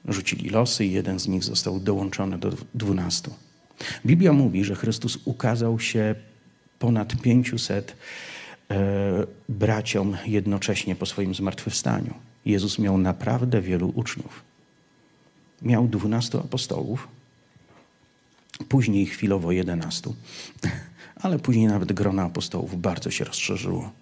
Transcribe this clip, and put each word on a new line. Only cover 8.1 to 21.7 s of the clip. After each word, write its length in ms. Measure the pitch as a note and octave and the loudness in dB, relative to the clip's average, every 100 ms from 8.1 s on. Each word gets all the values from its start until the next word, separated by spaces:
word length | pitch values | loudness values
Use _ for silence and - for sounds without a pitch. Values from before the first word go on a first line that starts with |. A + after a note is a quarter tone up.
| - - - - - _ | -16 -14 -16 -18 -20 _
e, 60 | G2 G2 G2 G2+ F#2+ - - - | 0 2 2 2 0 -2 -6 -8
braciom 680 | G2+ G#2+ G#2+ G#2+ G#2 G2 F#2+ - | 0 2 2 0 0 0 -2 0
jednocześnie 680 | G#2 G2 G2 - G2 - F2+ | 0 2 0 0 -2 -2 -4
po 100 | - | -4
swoim 300 | - F#2+ F#2 | -2 -2 0
zmartwychwstaniu. 760 | F#2+ - - - - A1+ - - - _ - | -4 -4 -4 -2 0 -2 -4 -8 -18 _ 0
Jezus 340 | G2+ G2 - | 2 2 0
miał 180 | G#2 F#2+ | 2 4
naprawdę 640 | F#2 F2+ - B2 B2 A#2 | 2 0 0 0 2 2
wielu 300 | F#2 F2+ F2+ - | 2 0 0 -2
uczniów. 480 | A#2 - - - - _ _ _ _ _ _ _ _ _ _ _ | -4 -6 -12 -16 -20 _ _ _ _ _ _ _ _ _ _ _
Miał 260 | A#2 A#2 A#2+ | 2 4 4
dwunastu 520 | G#2 G#2 A2+ A#2+ - | 2 0 0 0 -4
apostołów, 680 | - - - - - A#2+ - - _ _ _ _ _ - _ _ _ _ _ _ _ - - | -4 -4 -4 -4 -4 -6 -8 -20 _ _ _ _ _ -20 _ _ _ _ _ _ _ -16 2
później 360 | C3 A2+ G2+ F#2+ | 2 4 2 2
chwilowo 460 | - G#2+ G2 E2+ | 0 0 0 2
jedenastu, 640 | F#2 F2+ E2+ D#2+ - - - - - - - | 0 0 -2 -4 -6 -8 -12 -14 -18 -18 -6
<laughs> 600 | - - - - - - | -6 -6 -12 -20 -20 -6
ale 160 | F#3+ E3 | -2 0
później 280 | - A#2 | 2 4
nawet 260 | A2 | 4